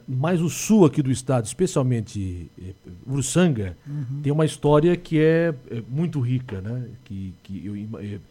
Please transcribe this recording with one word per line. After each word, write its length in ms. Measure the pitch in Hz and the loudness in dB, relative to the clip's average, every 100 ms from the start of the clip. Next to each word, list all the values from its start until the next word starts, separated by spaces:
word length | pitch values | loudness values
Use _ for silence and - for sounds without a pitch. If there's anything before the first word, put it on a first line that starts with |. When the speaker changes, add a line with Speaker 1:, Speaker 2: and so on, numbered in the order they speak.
| - | -6
Speaker 1:
mas 340 | 127 156 180 | -2 0 0
o 80 | 170 | 0
sul 380 | - - 214 160 | -2 4 8 8
aqui 160 | - | 6
do 80 | 131 | 0
estado, 340 | 120 - 127 | 0 0 0
especialmente, 1040 | 104 - 180 151 127 117 104 104 95 87 85 - | 0 -2 0 2 0 0 -2 -6 -6 -6 -12 -14
é, 100 | 90 - - 87 - | -14 -14 -18 -16 -8
Uruçanga, 680 | 135 120 170 180 117 92 - 143 | -4 0 4 4 2 -4 -8 -10
Speaker 2:
Uhum. 340 | 147 123 139 | -8 -6 -4
Speaker 1:
tem 100 | 147 | -2
uma 140 | 151 156 | 2 0
história 500 | - 147 151 170 175 | 2 4 6 4 2
que 220 | - 151 | 0 4
é, 360 | 156 160 170 131 - | 4 4 2 -2 -8
é 120 | 117 110 | -8 -6
muito 300 | 139 170 156 | -4 -2 -2
rica, 400 | 123 127 - 95 | 0 -2 -4 -8
né? 260 | 98 123 117 - | -6 -8 -8 -14
Que, 300 | - 98 95 82 | -12 -10 -10 -12
que 240 | - 95 92 | -12 -10 -8
eu 100 | 104 | -8
ima-, 240 | 107 113 | -8 -10
é, 180 | 101 101 - | -10 -10 -14